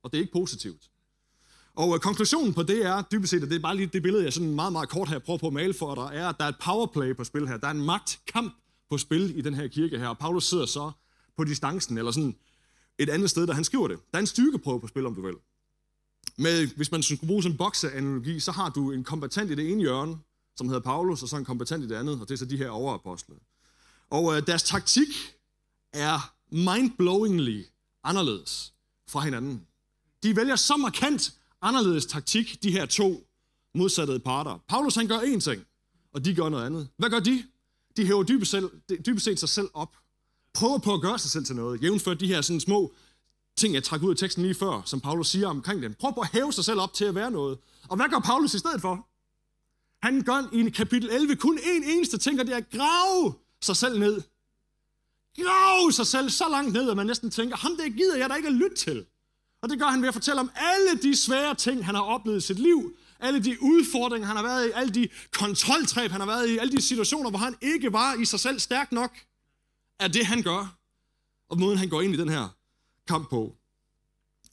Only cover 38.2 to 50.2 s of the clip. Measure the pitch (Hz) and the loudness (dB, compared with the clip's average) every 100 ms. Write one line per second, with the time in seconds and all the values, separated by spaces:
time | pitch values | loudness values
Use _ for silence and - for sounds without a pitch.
38.2 | 185 262 190 196 185 - - 180 233 220 | 4 2 2 0 -2 -6 -8 -4 -2 0
39.2 | 220 190 156 - 202 156 165 _ _ _ | 0 0 0 -2 -4 -6 -12 _ _ _
40.2 | _ _ _ - 226 277 - 202 170 240 | _ _ _ 0 2 2 2 0 0 -2
41.2 | - 160 131 123 117 120 151 208 - 175 | -2 -4 -4 -4 -6 -2 0 0 0 -2
42.2 | 185 180 135 170 156 202 170 - _ _ | 0 0 0 -2 2 2 2 -4 _ _
43.2 | _ _ _ - 220 139 - 156 180 170 | _ _ _ 0 2 2 0 0 0 2
44.2 | 190 180 180 175 196 120 92 139 139 165 | 0 0 0 0 -2 -2 -4 -6 -4 -2
45.2 | 160 190 196 147 127 196 117 107 269 240 | 0 0 0 -2 -4 -4 -4 -4 -4 -2
46.2 | 185 226 277 240 175 220 185 - 208 185 | -2 0 0 0 0 0 0 0 0 0
47.2 | 233 202 139 135 - _ - 196 285 285 | -2 -2 -4 -6 -12 _ -6 0 2 2
48.2 | 196 254 294 202 339 285 185 180 - _ | 2 4 2 0 -2 -2 -2 -4 -8 _
49.2 | _ _ _ _ _ _ _ _ 233 269 | _ _ _ _ _ _ _ _ 0 2